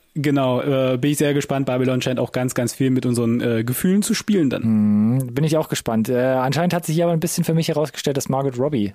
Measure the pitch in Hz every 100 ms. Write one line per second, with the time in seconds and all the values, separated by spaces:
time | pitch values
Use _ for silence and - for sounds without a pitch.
0 | _ 156 143 143 127 123 139 135 131 127
1 | 143 147 147 143 - 135 131 127 127 127
2 | 131 123 123 131 127 - 120 - 131 127
3 | 127 120 117 120 120 113 117 127 185 196
4 | 202 214 - 202 139 - 113 110 107 104
5 | 110 131 127 120 151 156 156 - - 113
6 | 113 123 127 131 127 143 175 175 170 160
7 | 170 165 170 - 165 165 165 147 151 -
8 | - 135 - 135 139 120 139 139 101